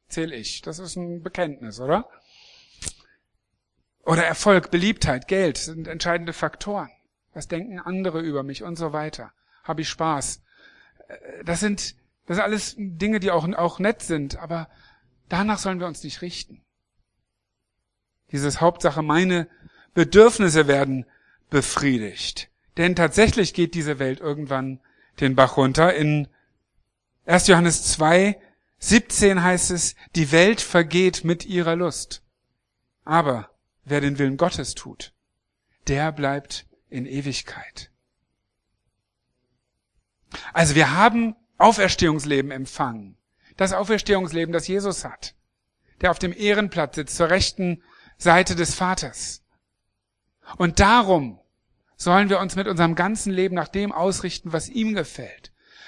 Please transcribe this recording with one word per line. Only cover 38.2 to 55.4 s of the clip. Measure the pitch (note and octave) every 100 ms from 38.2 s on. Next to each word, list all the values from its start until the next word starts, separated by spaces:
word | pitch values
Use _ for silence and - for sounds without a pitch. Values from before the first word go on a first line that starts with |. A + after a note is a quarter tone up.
| _ _ _ _ _ _ _ _ _ _ _ _ _ _ _ _ _ _ _ _ _ - -
Also | E3 D#3
wir | C#3+ C3+
haben | E3 A3+ A#3 A#3 - _ -
Auferstehungsleben | G#3 G#3+ F#3+ - F3 D#3 D3+ C#3 C#3
empfangen. | C3+ C3+ - C3+ A2+ G2 - _ _ _ -
Das | F#3+
Auferstehungsleben, | F#3 G3+ G#3 - G3 F3 E3 E3
das | E3+ E3+
Jesus | G3 G3+ F3
hat, | C3 - - - _ _ _ _ _ -
der | F3+
auf | E3
dem | F3+
Ehrenplatz | F3 G#3 G#3 G3+ E3+ D3
sitzt, | - C#3+ -
zur | D#3+
rechten | F#3+ - - F3+ E3 _ _ _ -
Seite | F3 E3+ F#3
des | F3 E3
Vaters. | - F#3 F#3 C3+ - - - _ _ _ _ _ _ _ _ _ _ - -
Und | F3 D#3+
darum | G3+ A#3+ G3 F3 B2+ F#2+ _ _ _ _ _ -
sollen | F3 F#3 G3+
wir | F#3+
uns | F#3+
mit | F#3+ G3+
unserem | F3 E3
ganzen | E3 F#3 A3 G3+
Leben | F#3 F#3 F3
nach | D3+
dem | G3 G3+
ausrichten, | D#3+ F#3 F#3 F3+ - E3+
was | D#3+ -
ihm | A#3+ A3
gefällt, | G3+ D3+ - A#2 -